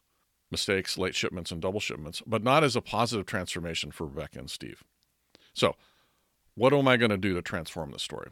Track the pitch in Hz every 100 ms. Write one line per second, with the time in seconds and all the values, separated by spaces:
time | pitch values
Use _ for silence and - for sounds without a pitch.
0 | _ _ _ _ _ 92 - 98 92 -
1 | - - - 90 85 85 95 101 - -
2 | 76 - - 113 110 143 151 113 - 107
3 | 117 113 92 101 90 - 85 82 76 -
4 | 80 69 73 - 69 - 62 - _ _
5 | _ _ _ _ _ - 110 - _ _
6 | _ _ _ _ _ - 123 143 135 123
7 | 117 101 98 87 82 95 82 - 76 -
8 | - - -